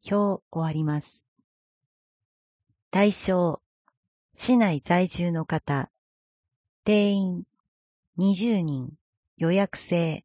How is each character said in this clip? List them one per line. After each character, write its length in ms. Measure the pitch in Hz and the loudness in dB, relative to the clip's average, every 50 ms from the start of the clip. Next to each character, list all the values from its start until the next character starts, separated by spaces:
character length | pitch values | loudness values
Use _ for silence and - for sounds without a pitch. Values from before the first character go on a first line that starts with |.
| _ | _
表 400 | - 196 202 208 202 196 - _ _ | -2 0 0 0 0 -2 -4 _ _
終 100 | - 165 | -6 -4
わ 100 | 160 160 | -4 -2
り 120 | 156 156 156 | -2 -2 -2
ま 180 | 151 151 151 | 0 -2 -2
す。 240 | 147 - - _ _ _ _ _ _ _ _ _ _ _ _ _ _ _ _ _ _ _ _ _ _ _ _ _ _ _ _ _ _ _ _ _ _ _ | -4 -8 -20 _ _ _ _ _ _ _ _ _ _ _ _ _ _ _ _ _ _ _ _ _ _ _ _ _ _ _ _ _ _ _ _ _ _ _
対 200 | - 185 202 214 | 0 2 2 2
象、 520 | 196 - - - 190 180 175 170 147 - _ _ _ _ _ _ _ _ _ _ _ _ _ _ _ | 2 0 -4 -2 0 0 0 0 -2 -4 _ _ _ _ _ _ _ _ _ _ _ _ _ _ _
市 220 | - - - 254 240 | -12 -2 2 4 4
内 240 | 226 202 165 143 - | 4 4 2 -2 0
在 220 | - 175 180 185 175 | 0 2 2 2 0
住 240 | - - 175 175 | -2 -4 -4 -2
の 120 | 170 160 160 | -2 -4 -4
方。 460 | _ - 156 - - 143 139 135 - _ _ _ _ _ _ _ _ _ _ _ _ _ _ _ _ _ _ _ | _ -4 -4 -2 -2 -2 -2 -2 -6 _ _ _ _ _ _ _ _ _ _ _ _ _ _ _ _ _ _ _
定 260 | - 214 208 208 202 202 | 2 2 4 4 2 2
員、 320 | 196 196 185 180 175 185 _ _ _ _ _ _ _ _ _ _ _ _ _ _ | 0 0 -2 -4 -6 -10 _ _ _ _ _ _ _ _ _ _ _ _ _ _
二 200 | 165 180 196 196 | 0 2 2 2
十 260 | 180 208 240 226 202 | 2 2 0 0 0
人。 320 | 170 156 147 135 123 131 151 _ _ _ _ _ _ _ _ _ | 0 -2 -4 -4 -6 -8 -12 _ _ _ _ _ _ _ _ _
予 140 | 160 165 | -2 0
約 260 | 175 196 202 190 - - | 2 2 0 0 -4 -12
制。 460 | - - 175 170 170 160 156 151 - | -8 -2 -2 0 0 0 -4 -6 -10